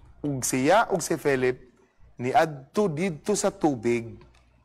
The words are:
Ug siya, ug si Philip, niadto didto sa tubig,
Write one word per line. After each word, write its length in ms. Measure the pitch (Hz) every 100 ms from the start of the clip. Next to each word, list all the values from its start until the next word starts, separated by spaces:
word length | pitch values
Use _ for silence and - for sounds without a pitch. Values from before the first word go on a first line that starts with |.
| - -
Ug 240 | 147 135
siya, 400 | - 131 139 202 226
ug 80 | 190
si 160 | - 165
Philip, 400 | 147 131 127 127 - _ _ _ - -
niadto 720 | 127 135 160 143 139 - 202
didto 400 | 147 190 151 -
sa 160 | 202 196
tubig, 720 | - 160 127 117 120 113 101 - _ _ _